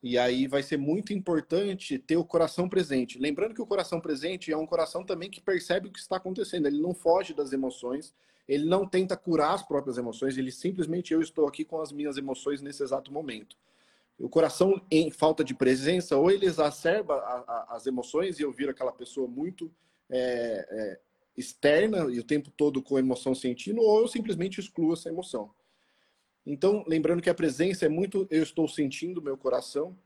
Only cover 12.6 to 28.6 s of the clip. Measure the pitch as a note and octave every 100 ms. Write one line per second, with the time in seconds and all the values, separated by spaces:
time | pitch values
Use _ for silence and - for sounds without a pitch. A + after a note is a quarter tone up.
12.6 | C#3 C#3 C#3 C3+ C3+ C#3+ D3+ A2 G#2+ -
13.6 | _ _ _ _ _ _ B2 D#3+ D#3 -
14.6 | F#3 G3 - D#3 D#3+ - D#3 D#3 C3+ C3
15.6 | C3 C3 C#3 F3+ F3 C#3 E3 G3 F#3+ D#3+
16.6 | D3 C#3 E3 G3+ G3+ C#3 G2+ B2 B2 A#2
17.6 | A2 A#2 C3 B2+ B2 D3+ F#3+ E3 D3 B2
18.6 | C#3 C3 C3 - B2 - B2+ B2 E3+ F#3
19.6 | E3 _ _ _ _ B2+ B2+ A#2+ A#2 G#2
20.6 | - A2 G#2+ F#2 _ _ _ - B2 -
21.6 | C#3+ D3+ G#3+ G3+ D3+ A#2+ A#2 D3+ C#3+ -
22.6 | D3 C3+ C3 C3+ C3 B2 C3+ C3 B2+ B2
23.6 | - A3 A3 G#3+ A#3+ A#3+ A3 E3+ F#3 F#3+
24.6 | F#3+ - D#3+ E3 E3 E3 F3+ A#2+ G2+ _
25.6 | _ _ _ _ _ _ _ _ - C#3+
26.6 | F#3 G#3 E3 D#3+ D#3 F3 E3+ E3+ E3 C3
27.6 | F3 F#3+ D#3 D#3 F#3+ G3 F#3+ D#3 D#3 -